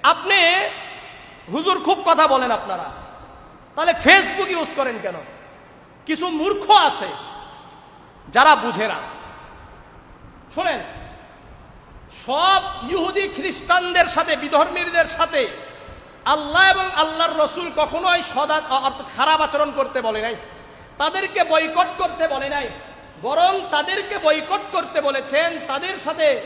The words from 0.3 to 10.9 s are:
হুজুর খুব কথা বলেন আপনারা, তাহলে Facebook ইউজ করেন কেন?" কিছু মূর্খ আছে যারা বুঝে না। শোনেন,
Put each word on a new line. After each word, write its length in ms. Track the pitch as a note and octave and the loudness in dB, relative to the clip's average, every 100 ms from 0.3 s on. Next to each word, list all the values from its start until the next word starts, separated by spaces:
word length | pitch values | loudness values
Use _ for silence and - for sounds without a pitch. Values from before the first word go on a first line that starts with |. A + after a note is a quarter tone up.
| G4 E4+ F#4 G4+ - - - - - - - - | 4 4 4 0 -6 -14 -16 -18 -20 -20 -20 -8
হুজুর 300 | A#3+ F4 F4+ | -2 0 0
খুব 180 | - G4 F4+ | 2 2 4
কথা 220 | D#4 D#4 | 4 6
বলেন 220 | C4+ B3 | 4 2
আপনারা, 340 | G#3 F#3+ F3+ D3+ - - - - - - - - | -2 -4 -8 -8 -14 -18 -20 -20 -20 -20 -20 -14
তাহলে 180 | - E4+ E4+ | -2 0 4
Facebook 460 | C4+ F#4+ - F#4+ F#4+ | 6 6 4 -2 -2
ইউজ 180 | F4 D4 - | -2 -4 -4
করেন 220 | C4 A3 | -4 -4
কেন?" 120 | F#3 E3+ C3+ - - - - - - - - | -8 -10 -14 -20 -20 -20 -20 -20 -20 -18 -6
কিছু 220 | D#4 F4+ | -4 -2
মূর্খ 420 | D#4+ F4 G#4+ - | -2 -2 -2 4
আছে 360 | G4+ D#4 - F#3+ - - - - - - - - - - - - | 6 6 0 -10 -10 -14 -16 -18 -20 -20 -20 -20 -20 -20 -20 0
যারা 280 | A#3 D4 D4 | 6 6 6
বুঝে 320 | A#3 F#3 A3 | 2 -2 -4
না। 60 | D#3 - - - - - - - - - - - - - - - | -4 -10 -14 -16 -18 -20 -20 -20 -20 -20 -20 -20 -20 -20 -20 -12
শোনেন, 260 | - F4+ C#4+ - | -4 -2 -4 -8